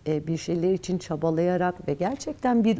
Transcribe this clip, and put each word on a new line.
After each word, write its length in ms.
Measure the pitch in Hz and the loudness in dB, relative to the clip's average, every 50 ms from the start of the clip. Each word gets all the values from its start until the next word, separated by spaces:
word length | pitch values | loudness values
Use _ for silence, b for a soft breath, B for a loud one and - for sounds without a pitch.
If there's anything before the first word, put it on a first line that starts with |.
| - | -4
e, 200 | 156 156 151 147 | -2 -2 -2 0
bir 100 | 160 165 | -2 -4
şeyler 360 | 156 - - 170 170 165 185 190 | -4 -2 -2 -2 0 2 2 2
için 260 | 175 - - 185 175 | 0 0 -2 -4 -4
çabalayarak 920 | - - 165 147 160 165 160 160 170 180 180 180 180 180 180 - - - | -2 -4 -4 0 0 0 2 2 2 2 2 2 0 0 -2 -4 -4 -4
ve 60 | 147 | -2
gerçekten 680 | 143 175 202 277 - - 311 294 - - 254 247 233 208 | -2 -2 -2 -2 -4 -6 -10 -8 -2 0 2 4 4 4
bir 140 | 226 214 - | 4 2 2